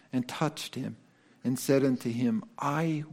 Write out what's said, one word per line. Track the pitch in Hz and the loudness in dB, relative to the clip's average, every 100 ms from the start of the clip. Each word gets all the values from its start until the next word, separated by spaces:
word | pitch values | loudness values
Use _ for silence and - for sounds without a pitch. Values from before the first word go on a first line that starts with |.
| _ | _
and | 127 123 | -4 -4
touched | - 151 151 - 127 | -2 -2 -2 -8 -8
him | 113 113 - _ _ - | -8 -10 -18 _ _ -6
and | 123 131 | -2 0
said | - 139 | 4 4
unto | 135 123 123 | 6 2 0
him, | 117 123 110 - - | 0 2 0 -2 -4
'I | 143 147 165 151 151 | -2 0 0 -2 -4